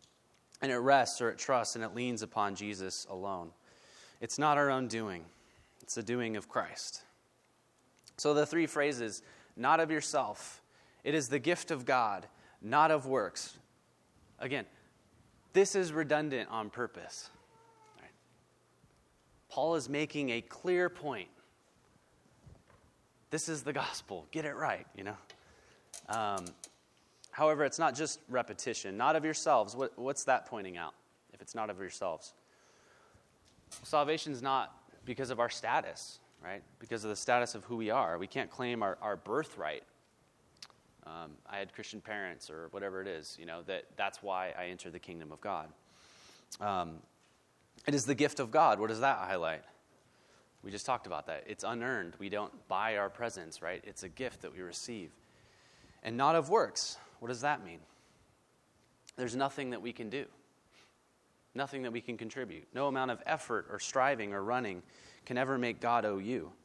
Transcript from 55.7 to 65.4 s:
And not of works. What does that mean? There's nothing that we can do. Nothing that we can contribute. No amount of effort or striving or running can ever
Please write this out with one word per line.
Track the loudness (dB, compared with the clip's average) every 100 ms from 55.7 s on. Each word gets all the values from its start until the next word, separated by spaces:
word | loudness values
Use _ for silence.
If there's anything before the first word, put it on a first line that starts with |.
| -20 -20 -12
And | -8 2
not | 4 4
of | 6
works. | 4 4 0 -4 -6 -14 -14
What | -8
does | -2
that | 0 -2 -4
mean? | -16 -18 -20 _ _ _ _ _ _ _ _ _ _ -20 -4
There's | -2 0
nothing | 0 0 -6
that | -4
we | -6
can | -8 -6
do. | -6 -8 -12 _ _ _ -20 -20 _ _ _ _ _ _
Nothing | -6 -6 -4
that | -4
we | -6
can | -6 -8
contribute. | -8 -8 -8 -10 -12
No | -2 0
amount | 0 -2
of | -2 -2
effort | -4 -2 -4 -4
or | -8
striving | -2 2 4 2 -2
or | -4
running | -2 -2 -2 -6 -12 -20 -20 -20 -6
can |
ever | 0